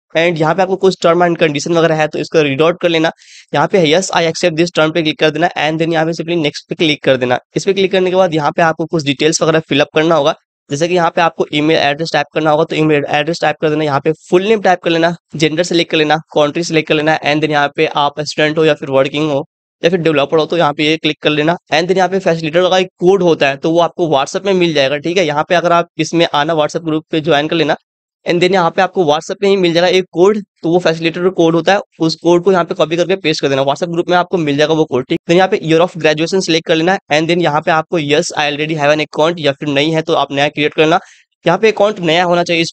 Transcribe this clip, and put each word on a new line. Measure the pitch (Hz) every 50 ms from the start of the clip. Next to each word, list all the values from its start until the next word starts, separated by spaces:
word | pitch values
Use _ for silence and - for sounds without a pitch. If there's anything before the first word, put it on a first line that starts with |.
| _ _ -
and | 160 165 175 175 151
यहाँ | 160 156 170
पे | 190
आपको | 185 185 190
कुछ | 185 190 190 175 - -
term | 175 165 175 175
and | 175 170 160
condition | 175 160 143 143 - 175 170
वगैरह | 165 160 160 156
है | 156 156
तो | 151 - -
इसको | - - - 165
रीड | 151 143 135 139
आउट | 156 165 175 -
कर | - 175
लेना। | 165 160 160 165 - _ - - - - - _ -
यहाँ | 143 156
पे | 170 - 196 165
yes, | 147 151 185 190 -
I | - 175 170
accept | 160 160 - - 175 160
this | 151 175 175 - 170
term | 156 156 156
पे | 175
क्लिक | 160 156 143 -
कर | 175 156
देना | 147 151 170 175 - -
and | 143 151 160 160
then | 165 160 170
यहाँ | 156 160
पे | 165 170
simply | 160 165 165 175 175
नेक्स्ट | 151 147 - - - -
पे | -
क्लिक | - 180 151 147 - -
कर | 139 135
देना। | 123 127 123 123 123 - _ -
इस | 160 -
पे | 202 190
क्लिक | 196 190 185
करने | 190 190 185 180
के | 175
बाद | 185 190 180 156
यहाँ | 156 147 151 165
पे | -
आपको | 170 160 156 - 165
कुछ | - - 165 139
डिटेल्स | 139 139 - 147 156 - -
वगैरह | 175 156 156 160 156 -
फिल | 156 139
अप | 147 - -
करना | 156 156 165 170
होगा, | 151 139 156 - - _ _ _ _ _ -
जैसे | 143 139 165
कि | 170 180
यहाँ | 180 165 170 170
पे | 190
आपको | 170 165 - - 180 - 151
ईमेल | 147 147 156 160
एड्रेस | - - 143 147 147 165 160 -
टाइप | 147 147 - -
करना | 160 156 160
होगा, | 151 151 165
तो | - 151
ईमेल | 151 156 156 151 147 143 -
एड्रेस | 151 147 151 156 170 -
टाइप | - 156 151 -
कर | 165 156
देना। | 151 156 156
यहाँ | 147 135 139
पे | - 165 156 - _ -
फुल | 185 180 190
नेम | 208 226 214
टाइप | 190 196 180 - -
कर | 170
लेना, | 165 165 165 170 175 - _ _ -
जेंडर | 151 156 151 151 156 165
सिलेक्ट | - 175 170 165 -
कर | -
लेना, | 160 151 151 151 160 - _ -
कंट्री | 151 147 147 143 170 175
सिलेक्ट | 170 160 156 151
कर | - 160
लेना | 151 151 156 156 -
and | - 139 147 151
then | 151 151
यहाँ | 151 147 143 143 -
पे | - 160 - -
आप | 151 143 143 - 151
स्टूडेंट | 147 - - - 156 151 156
हो | 165 156
या | 156 147
फिर | 147 156 139
वर्किंग | 135 135 135 143 151 147 156 156
हो | 143 135 151 - _ _ _ _ _ _ -
या | 170
फिर | 180 180
डेवलपर | 156 160 156 139 139 143 165
हो | 160 151
तो | - 175
यहाँ | 165 165 147 147
पे | 160 151
ये | 151 160
क्लिक | 160 - 151 156 -
कर | - 156
लेना | 151 151 151 160 175 - - _ 143
and | 151 180
then | 175 190
यहाँ | 185 185 180
पे | 190 190
फैसिलिटेटर | 190 180 165 165 160 151 151 175 180 175
का | 180
एक | 190 185 185 - -
कोड | 180 175 196 190 180
होता | 175 156 - 156
है | 139 139
तो | 139 - 165
वो | 160 170
आपको | 170 160 - - 175
WhatsApp | 151 151 131 143 - - 185 185
में | 202 190
मिल | 185 175 170 151
जाएगा, | 143 135 131 143
ठीक | 147 147 170 175
है। | 196 175
यहाँ | 147 147 147 156 -
पे | 180
अगर | 170 160 175
आप | 170 170 170 - _
इसमें | - 156 - - 165 170 165 -
आना, | 147 143 160 170
WhatsApp | 156 147 151 - 165 170
ग्रुप | 160 151 156 156 _
पे | - 156
ज्वाइन | 143 165 151 143 147
कर | 156 170
लेना | 165 151 143 - - _ _ _ _ _ _ _ _ _
and | - 170 175
then | 175 180 196
यहाँ | 190 170 165
पे | 165 196
आपको | 185 180 - 196 180
WhatsApp | 147 147 160 - - 185 -
पे | 202
ही | 196 196
मिल | 196 180 170 160
जाएगा | 170 180 180
एक | 170 185 185 -
कोड, | - 165 180 202 214 214 196 - _ _ -
तो | 165
वो | 170 180
फैसिलिटेटर | - 165 165 165 165 165 165 175 175 190
कोड | 185 - 165 160 165
होता | 170 165 190 196
है, | 202 - - _ -
उस | 165 160 160
कोड | - - 170 175 175 175
को | 196
यहाँ | 190 175 170
पे | 160 -
कॉपी | - 156 156 170
करके | 170 170 160 190
पेस्ट | 196 185 156 156 -
कर | - 139
देना, | 139 131 139
WhatsApp | 139 143 - 185 170
ग्रुप | 170 165 175 -
में | 175
आपको | 175 175 - -
मिल | 180 156 143 143
जाएगा | 143 151 147 160
वो | 156 156
कोड, | - 139 123 123
ठीक। | - 170 -
Then | - - 170
यहाँ | 185 185 190
पे | 214 -
year | - 156 160 160
of | 180 262 -
graduation | 170 151 156 156 156 165 165 190 190 185
select | - 160 160 -
कर | - 170
लेना | 160 160 180 190 190 - - 147
and | 151 165 156
then | 175 180
यहाँ | 170 156 147 156
पे | 160 185
आपको | 165 160 156 - 180 170
yes, | 147 143 147 151 - - -
I | - 151 147
already | 147 143 156 156 165 156
have | 143 143 151
an | 156 151
account | - - - 151 165 175 175
या | 143 139
फिर | 139 - 156 147
नहीं | 139 139 147 160 160
है | 160
तो | 156 - 160
आप | 135 139 139
नया | 143 139 143 151
क्रिएट | - 151 147 147 -
करना। | 165 156 156 165 185 - - - _ _ _ _ _ -
यहाँ | 170 170
पे | 190 226 220
अकाउंट | 214 - 202 208 214 190
नया | 175 160 156 175 180
होना | 175 175 175 175
चाहिए | 175 170 165
इस | 165 -